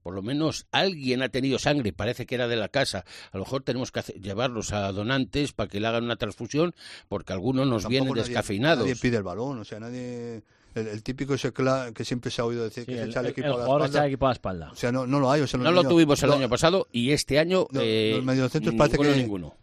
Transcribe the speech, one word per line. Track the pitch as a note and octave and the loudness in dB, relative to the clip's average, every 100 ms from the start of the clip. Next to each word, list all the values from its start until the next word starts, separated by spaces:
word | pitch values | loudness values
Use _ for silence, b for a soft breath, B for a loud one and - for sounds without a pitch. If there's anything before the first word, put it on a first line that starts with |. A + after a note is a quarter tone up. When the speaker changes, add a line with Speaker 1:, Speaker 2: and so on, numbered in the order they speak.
Speaker 1:
por | E2+ G2 | -10 -8
lo | |
menos | G2+ D3 D#3 - - | -4 -2 -2 -2 -2
alguien | B2+ G3 E3 C3 B2 | 0 0 0 -2 0
ha | C3 | 0
tenido | C3 C3+ A#2+ | 0 0 0
sangre, | C#3+ D3 G#2+ | 2 0 0
parece | F2 G#2 B2 A2+ | -2 -4 -4 -6
que | |
era | B2 A#2+ | -2 0
de | A#2 | -2
la | G2 | 0
casa. | C#3 C3 F#2+ - B B | 0 -2 -4 -10 B B
A | F#2+ | -10
lo | |
mejor | F#2+ C3+ | -6 -6
tenemos | C3 B2 B2+ | -4 -4 -4
que | A2+ | -6
hacer, | - - | -8 -10
llevarlos | F#2+ G2 C3 A2+ F2+ | -8 -4 -4 -4 -4
a | G#2 G2 | -2 -2
donantes | G2 G#2+ C3+ A#2+ C#3+ C#3 | -2 -2 -2 -2 -2 -4
para | - G#2 | -4 -6
que | G2+ | -2
le | A2 | -2
hagan | A#2 A#2+ | -2 -2
una | A2+ | -4
transfusión, | G#2+ - A#2+ C#3+ F3 - B B - | -6 -6 -4 0 0 -2 B B -8
porque | G2+ - | -8 -6
algunos | F#2 A2 C3 C3+ | -4 -2 0 2
nos | A2+ | 0
Speaker 2:
Tampoco | A2 | 0
Speaker 1:
vienen | C3 C3+ | 0 2
Speaker 2:
nadie, | B2 | 0
Speaker 1:
descafeinados. | A#2+ A#2 - G2+ D3 D3+ A2+ | -2 -2 -2 0 2 2 0
Speaker 2:
nadie | A#2+ | 0
pide | B2 A2+ | 0 0
el | |
balón, | F#2 F2+ C3 B2+ | -2 -6 -6 -6
o | |
sea, | G#2 G#2+ | -10 -12
nadie. | A2+ B2 B2 A#2+ A#2 A2+ - b b A#2 | -10 -10 -8 -10 -10 -12 -16 b b -8
El, | A2 | -6
el | G#2+ | -6
típico | A#2+ C3 C3+ | -8 -6 -2
ese | C3+ C3 | -2 -2
cla-, | - C3 C3 B2 | 0 0 0 -2
que | G#2+ A#2 | -8 -4
siempre | B2 B2+ | -4 -4
se | - | -2
ha | A#2 | -2
oído | A#2+ | -2
decir | A2+ B2 A#2 | -4 -6 -8
Speaker 3:
Sí, | |
Speaker 2:
que | B2 | -6
se | |
Speaker 3:
el, | A2 | -4
Speaker 2:
echa | B2+ | -4
el | A#2+ | -4
Speaker 3:
el, | |
Speaker 2:
equipo | C3 C#3+ | -4 -2
Speaker 3:
el | |
Speaker 2:
a | B2 | 0
la | |
Speaker 3:
jugador | B2 C#3+ C#3 | 2 2 2
Speaker 2:
espalda. | C#3+ | 2
Speaker 3:
echa | D3 | 0
el | |
equipo | C3+ C3+ | 2 0
a | |
la | |
espalda. | A#2+ G2+ F2+ D2+ | 0 -4 -8 -10
Speaker 2:
O | - | -4
sea, | B2 | -2
no, | B2+ B2+ | 0 2
no | C#3+ | 2
lo | B2+ | 4
hay, | D3+ | 4
o | C3 | 2
sea, | B2+ | 2
los | |
Speaker 1:
No | D3 | 4
lo | F3+ | 6
Speaker 2:
niños, | C#3 | 6
Speaker 1:
tuvimos | E3+ D3+ C#3+ | 6 6 6
el | C3+ | 4
Speaker 2:
lo-, | C#3+ | 4
Speaker 1:
año | B2 | 2
pasado | A#2+ E3 F#3+ - | 4 4 4 0
y | A#2+ B2 | 0 2
este | D3 - C#3 | 2 2 2
año, | E3 F#3 - | 4 2 2
Speaker 2:
no, | C3+ | 0
Speaker 1:
eh, | A2+ A2 A2 A2 | 2 2 2 2
Speaker 2:
los | B2+ | 2
mediocentros | C3 B2+ D#3 A2 A2+ | 2 2 0 0 4
parece | D3 - | 4 4
Speaker 1:
ninguno, | D3 C3+ | 4 4
Speaker 2:
que | |
Speaker 1:
ninguno. | A#2 G2 D2+ - | 2 -4 -8 -16